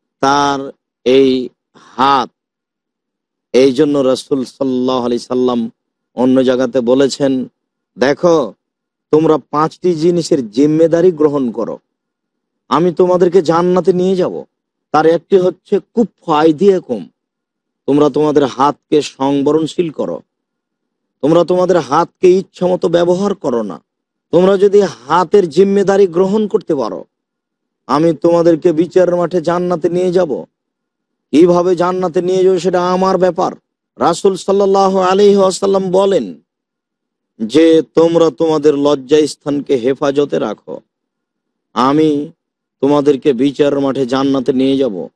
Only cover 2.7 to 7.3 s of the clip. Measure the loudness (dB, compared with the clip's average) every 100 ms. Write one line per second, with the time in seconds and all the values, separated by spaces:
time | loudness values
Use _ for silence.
2.7 | _ _ _ _ _ _ _ _ 2 2
3.7 | 2 0 0 0 -2 -4 -6 -6 -8 -4
4.7 | -2 -2 -2 -2 -4 -4 -2 -2 -2 -6
5.7 | -10 _ _ _ -2 0 2 2 0 -2
6.7 | -2 0 2 2 0 -2